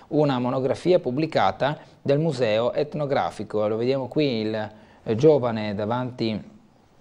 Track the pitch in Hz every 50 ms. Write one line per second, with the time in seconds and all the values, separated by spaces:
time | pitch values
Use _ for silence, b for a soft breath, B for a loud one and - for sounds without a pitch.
0 | B - - 147 156 143 131 123 123 123 131 135 131 131 120 - - 170 180 175
1 | - 131 123 143 160 156 - 131 104 95 - - 127 139 151 B B B B B
2 | - 131 139 143 160 165 123 123 131 110 104 110 117 120 - 156 151 147 - 147
3 | 151 135 139 120 92 82 - - 104 - - 107 107 107 110 110 120 127 135 135
4 | 131 123 - 156 151 139 120 110 107 107 110 110 107 104 B B B B B B
5 | B - 113 110 143 160 151 135 123 120 113 110 107 107 101 98 107 104 120 123
6 | 127 123 123 - 117 110 107 95 - - - - _ _ _ _ _ _ _ _